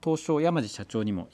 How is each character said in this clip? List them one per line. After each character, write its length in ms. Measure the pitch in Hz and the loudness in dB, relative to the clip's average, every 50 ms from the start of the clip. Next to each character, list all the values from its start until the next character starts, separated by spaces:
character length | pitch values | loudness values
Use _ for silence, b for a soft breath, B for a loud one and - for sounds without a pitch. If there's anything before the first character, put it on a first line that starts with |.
| - | -2
東 180 | 165 160 156 | 0 0 0
証 200 | - - 160 147 | 0 0 0 2
山 220 | 156 170 170 165 120 | 4 2 2 2 0
地 60 | 107 | -2
社 160 | - - 101 | -6 -10 -12
長 180 | - - 113 107 | -4 -2 -2 0
に 80 | 107 | 0
も 160 | 101 90 85 - | -2 -2 -4 -4